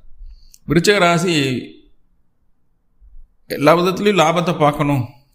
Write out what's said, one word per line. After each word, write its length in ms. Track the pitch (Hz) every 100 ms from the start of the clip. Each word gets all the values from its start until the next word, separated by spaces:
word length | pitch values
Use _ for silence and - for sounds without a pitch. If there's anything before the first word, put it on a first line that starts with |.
| - - - - - - -
விருச்சிக 300 | 160 196 202
ராசி 360 | 175 170 180 156 135 123 - - _ _ _ _ _ _ _ _ _ _ _ _ - - - _ -
எல்லா 300 | - 147 170
விதத்துலையும் 420 | 185 190 208 190
லாபத்தை 380 | 156 170 170 165
பார்க்கணும் 460 | 147 143 143 139 117 - _